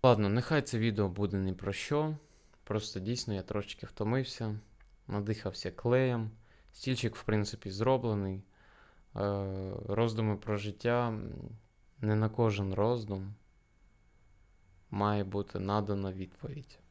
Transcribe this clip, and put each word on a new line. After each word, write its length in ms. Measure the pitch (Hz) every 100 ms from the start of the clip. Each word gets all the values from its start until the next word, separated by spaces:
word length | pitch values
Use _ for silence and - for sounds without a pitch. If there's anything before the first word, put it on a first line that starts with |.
Ладно, 240 | 131 110 101
нехай 340 | 113 - 156
це 160 | - 113
відео 300 | 113 104 98
буде 280 | 92 101 98
ні 160 | 95
про 200 | 92 98
що. 440 | 95 - 147 156 151 - - _ -
Просто 360 | - 107 - 98
дійсно 340 | 95 123 -
я 80 | 98
трошечки 440 | 90 104 101 - -
втомився, 720 | - 107 127 127 - 110 104 - - - - -
надихався 600 | 104 104 107 98 - -
клеєм. 600 | - 120 127 131 120 110 - - - -
Стільчик, 440 | - - 127 113 -
в 60 |
принципі, 480 | - 107 104 - 98
зроблений. 720 | 95 113 131 117 104 98 95 - _ - - - - - -
Е, 560 | 101 101 98 95 95 95 -
роздуми 480 | 101 117 110 110 101
про 200 | - 104
життя, 520 | 104 101 120 120 120
м, 240 | 110 - - 113 110 _ _ - -
не 140 | 107
на 140 | 107 110
кожен 460 | - 113 98 95
роздум 600 | 95 110 123 104 98 98 107 _ _ _ _ - _ _ _ - - - _ - - _
має 340 | 101 104 104
бути 340 | 95 101 101 95
надана 540 | 95 104 101 98 98
відповідь. 680 | 92 92 - - 143 127 - -